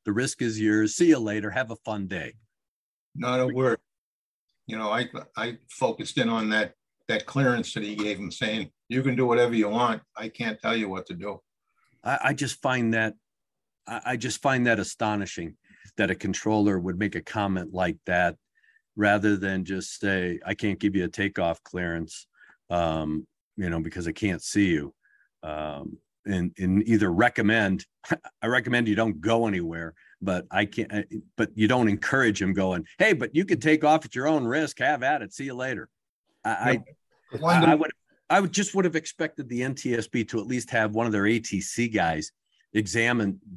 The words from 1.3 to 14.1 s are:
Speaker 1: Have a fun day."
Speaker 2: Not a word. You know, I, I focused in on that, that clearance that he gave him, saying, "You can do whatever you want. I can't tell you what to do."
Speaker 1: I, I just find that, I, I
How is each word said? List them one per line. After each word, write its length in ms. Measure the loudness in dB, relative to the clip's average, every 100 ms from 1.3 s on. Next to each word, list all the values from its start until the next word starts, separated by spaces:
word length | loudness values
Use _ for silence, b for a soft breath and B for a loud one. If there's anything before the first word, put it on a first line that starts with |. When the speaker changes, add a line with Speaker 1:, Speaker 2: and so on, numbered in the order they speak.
| -4 -4
Speaker 1:
Have 220 | -4 -6
a 60 | -8
fun 300 | -8 -6 -6
day." 260 | -6 -8 -14 _ _ _ _ _ _ _ -8
Speaker 2:
Not 240 | -2 0
a 80 | 0
word. 320 | 2 2 2 _ _ _ _ _ _ _ _ -10
You 120 | -6
know, 120 | -2
I, 160 | -2 -4 -8 -12 -8
I 200 | -8 -8 _
focused 480 | -2 -2 -2 -4 0
in 120 | 0
on 200 | 2 2
that, 240 | 0 0 _ _ _ -4
that 180 | -4 -2
clearance 480 | 2 2 2 -2
that 100 | -6
he 120 | -6 -4
gave 220 | -4 -4
him, 140 | -8
saying, 400 | -6 -4 -4 -6 _ -4
"You 140 | -2
can 120 | 0 2
do 100 | 4
whatever 300 | 4 4 4
you 140 | 2
want. 320 | 2 0 0 _ -12
I 120 | -12
can't 300 | -6 -6 -4
tell 140 | -2 -2
you 140 | -2
what 160 | -6 -10
to 60 |
do." 280 | -10 -10 -10 _ _ _ _ _ _
Speaker 1:
I, 160 | -4 0
I 100 | 0
just 280 | 0 -4 -2
find 320 | -2 0 2
that, 220 | 2 0 -2 _ _ _ _ _ _ -12
I, 140 | -8
I 120 | -6